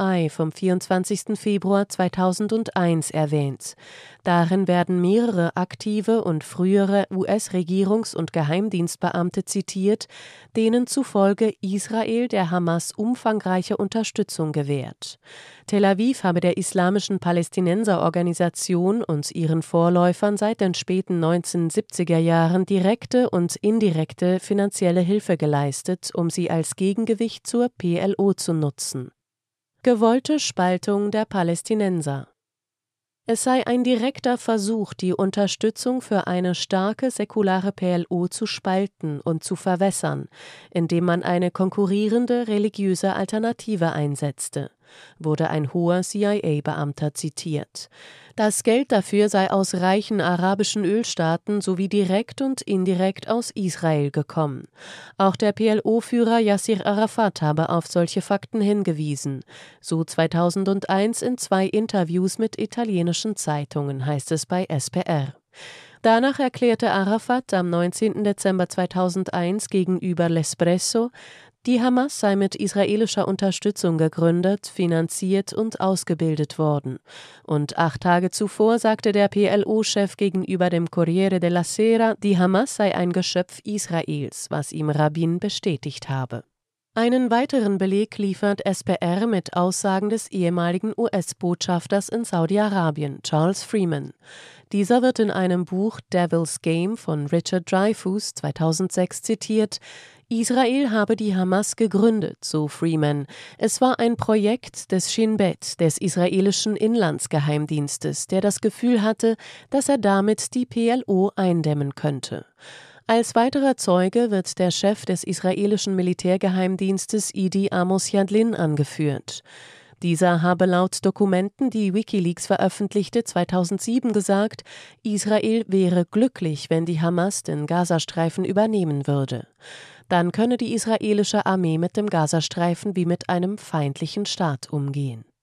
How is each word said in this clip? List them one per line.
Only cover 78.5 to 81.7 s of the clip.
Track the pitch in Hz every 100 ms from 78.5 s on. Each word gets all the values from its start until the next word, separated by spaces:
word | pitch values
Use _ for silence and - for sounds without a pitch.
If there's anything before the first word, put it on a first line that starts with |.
| - 214 233
sagte | 226 220 220
der | 202 202
P-L-O-Chef | 202 202 208 196 214 214 - 196 -
gegenüber | 202 185 180 185 180
dem | 170 170
Corriere | - 165 175 190 185
della | 170 175
Sera, | 165